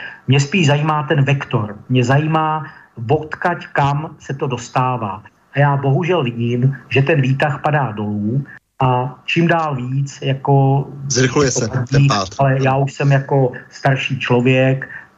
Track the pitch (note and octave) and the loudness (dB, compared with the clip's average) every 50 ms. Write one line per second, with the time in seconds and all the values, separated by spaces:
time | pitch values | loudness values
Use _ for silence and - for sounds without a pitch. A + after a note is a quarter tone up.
0 | - - - - - - C3 C#3+ C#3 - - G3 E3 C#3 C#3+ D3 D3+ D#3 D3+ D3+ | -10 -16 -18 -6 0 2 2 2 2 0 0 2 2 2 2 2 2 0 0 0
1 | C#3+ C#3+ E3 C#3+ C3+ C#3 C#3 C#3 - - - A2+ G#2+ G#2 G2+ - - - B2 B2+ | 0 0 2 2 2 2 0 -2 -2 -2 -2 -2 -2 -4 -8 -10 -6 -2 0 2
2 | B2 A#2 C#3 D3 D#3 D#3 D#3 D#3 D#3 D#3 D#3 D#3 D3 - - - - _ _ - | 2 2 2 2 2 2 0 0 0 0 -2 -4 -6 -10 -16 -20 -20 _ _ -8
3 | A#2 A2+ D3 D3+ D3+ D#3 - - - F3+ F3 E3+ - - - D3+ C#3+ C#3 C#3+ D3 | -2 0 0 0 -2 -4 -8 -4 -2 -2 -2 -4 -8 -6 -2 0 0 0 0 -2
4 | D#3 F3 - - - - D3 C#3 D#3+ C#3 A#2+ A2+ - - - C3+ B2+ B2+ B2+ A#2+ | -4 -8 -12 -14 -12 -10 -8 -6 -4 -4 -4 -6 -8 -4 -2 -2 0 0 -2 -4
5 | A2+ G2+ F#2+ G2+ - - _ _ _ _ - C#3 C#3+ C#3+ C#3+ C#3 C#3 C#3 C3+ E3+ | -4 -6 -8 -10 -14 -20 _ _ _ _ -2 0 2 2 2 2 2 2 0 2
6 | F3+ D#3+ F3+ E3+ C3+ A#2 A#2 A#2 A#2+ A#2 A#2+ B2 B2 C#3 C#3 - - - - C#3 | 2 0 0 0 0 -2 -2 -2 -2 -2 0 2 0 0 0 -2 -6 -2 0 2
7 | C3+ E3+ E3 D3+ B2+ B2+ C3+ C3+ D#3 D3+ C#3 - - D#3+ D3 D3+ C3+ A2+ G#2 G#2+ | 2 2 2 2 2 2 0 0 0 -2 -2 -2 -2 0 0 0 0 -2 -4 -6
8 | G#2 G#2 G#2 G#2 G#2 G#2+ B2 C#3+ C#3 - - - _ _ _ - C3+ C3 B2+ B2 | -6 -4 -4 -4 -2 -2 -2 -4 -4 -6 -12 -20 _ _ _ -2 0 2 2 0
9 | B2+ C3+ - - - - - E3 E3+ E3 E3+ E3 D#3+ D3+ C#3+ B2 B2 B2+ C3 C#3 | -2 -4 -8 -10 -8 -4 0 2 2 2 2 2 0 -2 -4 -4 -4 -4 -2 -2
10 | C#3 C#3 - - - C#3 C3 C3+ - - C#3 C3+ C3+ C3+ C3+ C#3 C#3+ - - - | -4 -4 -6 -6 -4 -4 -4 -2 0 2 4 4 4 4 2 0 -2 -4 -8 -12
11 | - - - B2+ C3 C3 - D3+ C#3+ C3 - - A2+ G#2+ A2 A#2+ A#2 - C3+ C#3 | -8 -4 0 0 0 2 2 2 0 0 0 -2 -2 -2 -2 -4 -2 0 2 4
12 | C#3+ C#3 G#2+ G2+ F#2+ F#2 - - C#3 C3+ C3+ C3 C3+ C3 C3 C#3 C#3 C#3 - - | 4 4 2 0 -2 -4 -2 0 0 2 2 2 2 2 2 0 0 -2 -2 0
13 | D3 C#3+ C#3 C3+ C3+ - C#3+ C#3 C3+ B2 - - - - - - - C#3 C3+ B2 | 2 2 2 2 2 0 0 2 2 0 -2 -6 -16 -20 -8 -2 0 0 0 0
14 | - - C3+ A2+ - - B2 A#2+ A#2+ C3 C3 C3 C3 C3 C3+ C3+ - - - - | -2 -4 -4 -4 -2 0 2 2 4 4 4 4 4 2 2 0 -4 -8 -14 -18
15 | - - _ | -20 -10 _